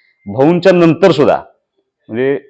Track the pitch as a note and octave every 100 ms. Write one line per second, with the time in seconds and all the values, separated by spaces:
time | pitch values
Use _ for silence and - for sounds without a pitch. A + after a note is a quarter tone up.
0 | _ _ G2+ G#2+ D3 F3 F#3 F3+ E3+ C#3+
1 | F#3 D3+ A#2 C#2+ - _ _ _ _ _
2 | - A2+ C3+ C#3